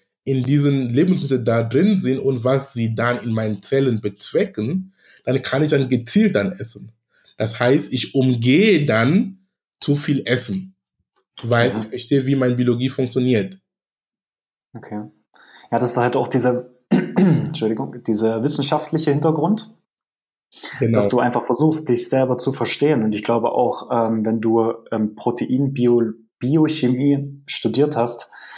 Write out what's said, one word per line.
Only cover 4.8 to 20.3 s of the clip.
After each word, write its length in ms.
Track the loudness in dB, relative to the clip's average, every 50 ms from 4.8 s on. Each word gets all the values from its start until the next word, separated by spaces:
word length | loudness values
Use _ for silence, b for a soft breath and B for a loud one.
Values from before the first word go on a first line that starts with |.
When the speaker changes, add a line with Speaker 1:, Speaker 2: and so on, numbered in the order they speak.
| -6 -8 b b b b b b b
Speaker 1:
dann 140 | -2 -2 -2 -2
kann 180 | -2 0 0 0
ich 60 | 2
dann 200 | 2 0 2 2
gezielt 460 | 0 -2 0 2 2 4 4 4 2
dann 160 | 2 0 0
essen. 400 | -4 -6 -10 -12 -12 -16 -20 -20 -20 _ _ _ b b b b b b
Das 220 | -4 -4 -2 0
heißt, 340 | 2 4 4 2 2 -2 -4
ich 220 | -4 -4 -2 0
umgehe 720 | 0 2 2 2 2 2 4 4 6 6 6 4 4 2 2
dann 580 | 2 2 2 4 4 2 2 0 -4 -14 _ _ _ _ _ _ _ _
zu 160 | -2 -2 -2
viel 280 | 0 0 -2 -2 -2 0
Essen, 500 | 0 -2 -2 -2 -4 -6 -6 -8 -10 -16 _ _ _ _ _ _ _ _ _ _ _ _ -14 -4
weil 280 | 0 2 2 2 2 0
Speaker 2:
Mhm. 60 | -4
Speaker 1:
ich 60 | -6 -8
verstehe, 380 | -10 -12 -4 0 0 0 2
wie 100 | 0 0
meine 200 | 0 2 0 0
Biologie 340 | 0 0 0 0 0 -2 -4
funktioniert. 720 | -2 -2 -4 -2 -2 -2 0 2 2 0 0 -2 -8 -16 _ _ _ _ _ _ _ _ _ _ _ _ _ _ _ _ _ _ _ _ _ _ _
Speaker 2:
Okay. 300 | -18 -14 -10 -10 -10 -10 -12 -16 _ _ _ B B B B B B B B
Ja, 60 | -2 0
das 140 | 2 2
ist 60 | 2 2
halt 180 | 2 2 0
auch 120 | 0 -2 0
dieser, 440 | -2 0 0 2 0 0 -4 -8 -18 _
<clears throat> 100 | _ _
Entschuldigung, 1080 | 2 2 2 0 2 4 4 4 4 2 2 -2 -4 -2 -2 -2 -2 -2 -4 -8 -10 -10 -2 -2
dieser 340 | 0 2 2 0 0 0
wissenschaftliche 720 | 0 0 0 0 0 0 0 -2 -2 -2 -4 -2 0 2
Hintergrund, 600 | 0 2 2 0 0 2 0 0 0 -2 -4 -10 -20 _ _ _ _ _ _ _ _ _ _ _